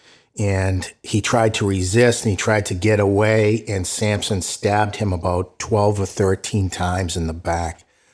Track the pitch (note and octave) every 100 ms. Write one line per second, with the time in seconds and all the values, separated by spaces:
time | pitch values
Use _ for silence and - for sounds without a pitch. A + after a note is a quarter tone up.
0 | _ - _ - G2+ F#2+ F#2+ F#2 - -
1 | - G#2+ - A#2+ A2+ - G2+ G2 F2+ A2
2 | A#2+ A2+ A2+ F#2 - G#2+ G2+ F#2 G#2+ G#2+
3 | G2+ G2+ G#2+ A2 G#2+ A2+ A2+ G2 F2 -
4 | G#2+ G2+ - G2 - - G#2 G#2 G#2 -
5 | G#2 F2+ F#2 F2+ F#2 - - G#2+ G#2 G2
6 | F#2+ - G2 F#2+ - G#2+ F#2 - F2+ F2+
7 | F2+ F2+ E2 D#2+ E2+ E2+ E2 - _ _
8 | _